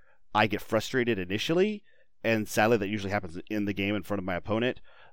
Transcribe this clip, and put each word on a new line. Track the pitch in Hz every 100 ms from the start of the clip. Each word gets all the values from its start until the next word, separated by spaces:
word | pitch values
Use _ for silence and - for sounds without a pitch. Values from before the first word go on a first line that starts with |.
| - - -
I | 104 107
get | 101
frustrated | - 110 - 127 120 101
initially, | 90 104 - 170 208 208 - - - -
and | 113 113 104
sadly | - 110 120
that | 98
usually | 104 95
happens | 101 92 85 -
in | 107
the | 101
game | 98 98
in | 104
front | - 101
of |
my | 92 87
opponent. | - 107 127 - - - -